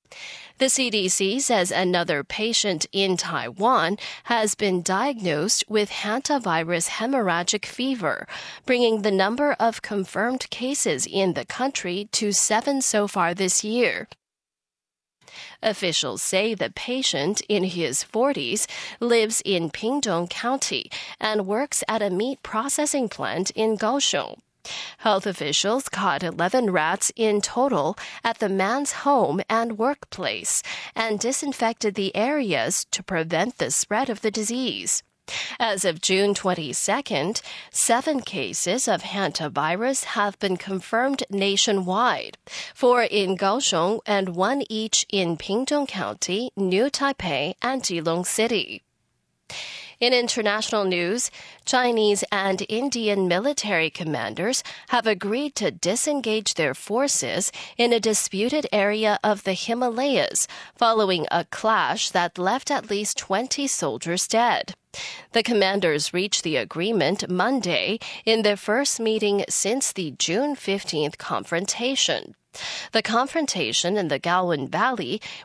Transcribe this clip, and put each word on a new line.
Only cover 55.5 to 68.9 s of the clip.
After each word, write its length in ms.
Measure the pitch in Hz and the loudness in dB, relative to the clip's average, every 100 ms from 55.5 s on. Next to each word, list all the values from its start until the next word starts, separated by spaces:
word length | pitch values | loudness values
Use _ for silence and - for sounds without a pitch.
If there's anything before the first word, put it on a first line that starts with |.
| - | -2
to 120 | 180 | -2
disengage 840 | 175 254 240 311 285 226 214 208 | -2 -2 0 0 0 0 -2 0
their 180 | - 147 | 0 0
forces 800 | - - 226 277 - 131 175 - - - - | -2 -2 0 2 0 0 -2 -2 -6 -6 2
in 160 | 240 | 4
a 60 | 233 | 4
disputed 640 | 220 208 - 196 240 302 - | 2 2 0 0 0 0 0
area 480 | 214 202 214 214 208 | 2 2 2 2 2
of 200 | 214 208 | 2 0
the 100 | 190 | -2
Himalayas 960 | 180 - 240 247 226 285 208 - - - - - | -2 -2 0 0 0 2 2 2 0 -4 -8 -10
following 520 | - 226 220 190 175 - | 2 4 4 4 2 2
a 160 | 175 | 0
clash 640 | - - 220 208 139 190 - | -2 -2 2 4 2 0 0
that 300 | 180 175 180 | 0 0 0
left 320 | 185 254 - | 0 0 0
at 180 | 277 220 | -2 -2
least 300 | 202 208 - | -2 -2 -4
twenty 480 | - 196 262 - 277 | -2 0 0 -2 -2
soldiers 600 | - 151 117 165 180 - | 0 -2 -2 -2 -2 2
dead. 460 | 220 240 156 - - _ - - - - | 2 4 2 -2 -12 _ -12 -12 -12 -2
The 100 | 226 | 0
commanders 720 | 233 214 190 196 175 147 - | 2 4 4 4 4 2 0
reached 260 | 175 208 - | 0 0 0
the 140 | 170 | 0
agreement 720 | 135 104 160 202 214 147 196 - | 0 -2 -2 0 2 2 2 0
Monday 720 | 180 220 269 180 131 95 226 - - | 0 2 0 0 0 0 -4 -6 -4
in 160 | 220 226 | 2 4
their 160 | 208 202 | 4 2
first 420 | - 240 285 | 0 0 0